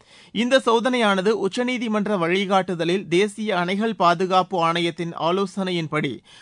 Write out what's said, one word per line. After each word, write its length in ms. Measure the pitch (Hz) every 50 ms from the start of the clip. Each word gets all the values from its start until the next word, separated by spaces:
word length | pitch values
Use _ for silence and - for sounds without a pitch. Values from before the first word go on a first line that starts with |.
| _ _ - - - -
இந்த 300 | - 196 240 247 269 262 -
சோதனையானது 800 | 247 226 233 214 262 254 247 226 208 196 190 185 214 226 - 196
உச்சநீதிமன்ற 720 | 190 - 247 247 247 254 240 247 220 214 214 202 214 214
வழிகாட்டுதலில் 880 | 185 165 165 180 196 202 180 202 190 185 190 185 165 165 165 175 208 185
தேசிய 500 | 156 165 180 208 208 202 - 214 214 196
அணைகள் 380 | 175 175 175 196 196 220 226 214
பாதுகாப்பு 680 | - 185 170 175 170 190 180 190 185 180 - 196 175
ஆணையத்தின் 520 | 165 165 170 175 170 170 156 - 175 170 160
ஆலோசனையின்படி 1040 | - 151 165 180 196 202 196 - 202 190 185 180 170 160 143 156 151 151 139 110 - - - - -